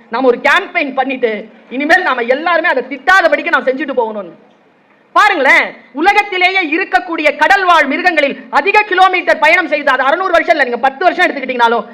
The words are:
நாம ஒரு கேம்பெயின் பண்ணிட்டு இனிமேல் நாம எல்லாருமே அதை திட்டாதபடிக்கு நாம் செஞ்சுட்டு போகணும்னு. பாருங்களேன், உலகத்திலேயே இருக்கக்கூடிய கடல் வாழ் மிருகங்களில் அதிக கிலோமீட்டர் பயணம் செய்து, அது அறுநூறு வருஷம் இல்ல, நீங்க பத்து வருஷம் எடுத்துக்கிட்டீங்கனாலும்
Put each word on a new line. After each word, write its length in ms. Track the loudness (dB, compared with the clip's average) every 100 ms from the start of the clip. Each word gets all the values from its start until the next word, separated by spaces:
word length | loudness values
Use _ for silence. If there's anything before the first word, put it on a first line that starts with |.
| -10
நாம 160 | -2 0
ஒரு 120 | 2
கேம்பெயின் 560 | 2 0 0 -6 -4
பண்ணிட்டு 540 | -4 -4 -2 -4 -4 -12 -20 -12
இனிமேல் 320 | -6 0 0
நாம 200 | 0 -4
எல்லாருமே 460 | -2 -2 0 0 0
அதை 140 | -2
திட்டாதபடிக்கு 640 | -4 -6 2 2 4 0 0
நாம் 160 | -2
செஞ்சுட்டு 280 | -2 -4 -4 -4
போகணும்னு. 520 | -4 -6 -12 -18 _ _ _ _ _ _ _
பாருங்களேன், 640 | 0 2 2 2 2 0 -8 -14
உலகத்திலேயே 840 | -2 0 0 0 0 0 0 -2 -2
இருக்கக்கூடிய 600 | 0 -2 -2 -2 -2 2
கடல் 280 | 2 2
வாழ் 220 | 4 2 2
மிருகங்களில் 600 | 0 0 0 -2 -4 -4
அதிக 320 | -2 2 0
கிலோமீட்டர் 560 | 2 2 2 2 0 2
பயணம் 280 | 4 2 0
செய்து, 240 | -2 0
அது 120 | 0
அறுநூறு 300 | 0 0 0
வருஷம் 240 | 0 2 0
இல்ல, 60 |
நீங்க 160 | 0 0
பத்து 260 | -2 0
வருஷம் 220 | 0 2 0
எடுத்துக்கிட்டீங்கனாலும் 600 | -2 -6 0 0 0 -4